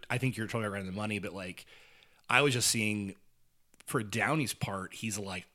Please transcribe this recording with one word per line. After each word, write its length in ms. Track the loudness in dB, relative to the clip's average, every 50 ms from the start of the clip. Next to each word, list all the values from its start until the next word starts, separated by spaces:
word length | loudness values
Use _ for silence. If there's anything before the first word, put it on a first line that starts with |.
| -4 -2
I 80 | -2 2
think 200 | 2 0 0 0
you're 100 | -4 -2
totally 220 | -2 -2 0 0
right 80 | -2 -2
on 60 | -4
the 60 | -4
money, 280 | -4 -4 -2 -2 -2 -2
but, 140 | -4 -6 -8
like, 320 | -8 -8 -8 -10 -12 -16 -20 -20 -20 -20 -20 -20 -20 -20 -20 _ _ _ 4
I 120 | 6 6
was 120 | 6 6 4
just 160 | 4 2 2
seeing, 460 | 4 4 2 2 2 0 -2 -4 -6 -10 -18 -20 _ _ _ _ _ _ _ _ -20 _ -12
for 160 | -2 -2 -2
Downey's 520 | -2 0 0 2 2 2 2 2 0 0 -2
part, 400 | -4 -4 -4 -4 -4 -6 -8 -10
he's 240 | -6 -6 -4 -4 -4
like, 260 | -6 -6 -6 -8 -8 _ _